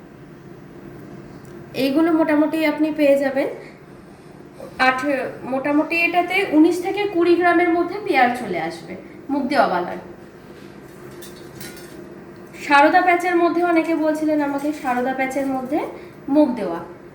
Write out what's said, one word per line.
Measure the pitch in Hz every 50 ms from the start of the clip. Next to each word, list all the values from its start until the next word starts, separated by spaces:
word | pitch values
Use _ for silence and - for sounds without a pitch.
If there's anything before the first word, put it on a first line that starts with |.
| - - - - - - - - - - - - - - - - - - - - - - - - - - - - - - - - - - -
এইগুলো | 233 269 277 262 320 330 339
মোটামুটি | 320 320 311 320 302 294 311 302 311 320 311
আপনি | 294 294 294 311 311 294
পেয়ে | 302 294 277 277
যাবেন | 277 277 262 254 269 339 - - - - - - - - - - - - - - - - - - - - - - - - - - -
আঠে-, | 254 262 262 262 277 294 269 254 247 - - - -
মোটামুটি | 247 262 269 269 285 294 302 311 320 339
এটাতে | 339 339 339 349 349 349 359 370 392 392 -
উনিশ | 294 302 320 359 339 359
থেকে | 359 392 392 415 415
কুড়ি | 403 370 339 339 349 339
গ্রামের | 339 359 349 339 339 349 349
মধ্যে | 339 349 330 - 370 415 -
পেয়ার | - 294 262 247 240 240 -
চলে | 226 196 180 160
আসবে | 160 170 - - - - 185 - - - - - - -
মুখ | 277 277 247
দেওয়া | - 294 247 -
বালার। | - 185 175 180 185 - - - - - - - - - - - - - - - - - - - - - - - - - - - - - - - - - - - - - - - - - - - - - - - - - - - - - - -
সারদা | - 285 277 294 311 349 359
প্যাচের | 359 370 349 349 359 359 359
মধ্যে | 339 349 330 330 339 349
অনেকে | 349 339 330 320 330 330
বলছিলেন | 302 311 311 302 311 311 302 302 302
আমাকে, | 285 285 277 277 285 302 302 -
সারদা | - 262 247 247 254 269 254
প্যাচের | 269 262 269 - 285 269
মধ্যে | 269 262 262 247 247 294 381 508 - - - - - - - - 294
মুখ | 277 302 294 247
দেওয়া, | 240 208 190 175 165 170 - - - - - -